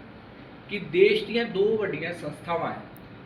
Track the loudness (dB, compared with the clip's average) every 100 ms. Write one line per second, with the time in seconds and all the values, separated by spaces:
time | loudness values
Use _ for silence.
0 | -16 -18 -18 -18 -18 -18 -8 -8 0 8
1 | 8 8 2 0 0 2 2 4 0 -2
2 | -4 -6 -8 -8 -2 -2 -2 -6 -10 -16
3 | -16 -16